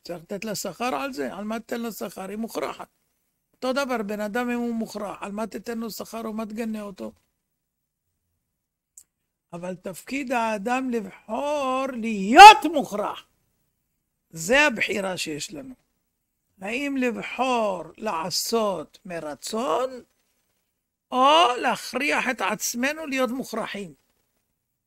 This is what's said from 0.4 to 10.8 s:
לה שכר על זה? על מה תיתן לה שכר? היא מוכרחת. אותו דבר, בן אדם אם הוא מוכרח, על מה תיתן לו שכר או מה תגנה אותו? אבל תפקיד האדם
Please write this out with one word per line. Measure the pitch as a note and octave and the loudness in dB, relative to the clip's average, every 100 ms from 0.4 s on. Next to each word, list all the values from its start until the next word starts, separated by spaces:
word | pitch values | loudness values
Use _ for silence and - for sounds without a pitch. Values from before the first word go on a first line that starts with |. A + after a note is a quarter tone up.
לה | A3 | -8
שכר | G3 G3+ D#3+ A#3+ | -8 -8 -6 -4
על | C#4 C#4 | -4 -6
זה? | C4 - | -6 -8
על | F3+ | -8
מה | G#3 A3+ | -8 -8
תיתן | - A#3+ | -8 -8
לה | A#3 | -8
שכר? | G3 G#3+ - F#3+ | -8 -10 -10 -12
היא | G#3 | -8
מוכרחת. | A3+ D4+ - - - _ _ _ _ _ _ | -8 -6 -8 -8 -16 _ _ _ _ _ _
אותו | _ B3+ | _ -4
דבר, | C4 C4+ A#3+ G3+ | -2 -2 -4 -4
בן | G#3 | -6
אדם | G#3+ A3 B3 | -4 -4 -2
אם | A#3+ | -4
הוא | A#3+ | -4
מוכרח, | A3+ A3 G#3 G3+ - | -4 -6 -8 -10 -10
על | G3 | -10
מה | G3+ A3 | -8 -8
תיתן | A#3 G3 A3+ | -8 -10 -8
לו | A3+ | -8
שכר | - G#3 A3+ A3+ | -10 -12 -10 -8
או | |
מה | G#3+ A3 | -8 -8
תגנה | G#3+ A#3 G#3+ | -6 -6 -6
אותו? | G#3 G3 A3 - _ _ _ _ _ _ _ _ _ _ _ _ _ _ _ _ _ - - _ _ _ _ | -10 -12 -14 -14 _ _ _ _ _ _ _ _ _ _ _ _ _ _ _ _ _ -20 -20 _ _ _ _
אבל | E3+ F3+ | -12 -10
תפקיד | F3+ G3+ F3 - C4+ B3+ | -10 -10 -12 -8 -6 -2
האדם | B3 A3+ G#3+ G3+ B3+ | -2 -2 -2 -2 -2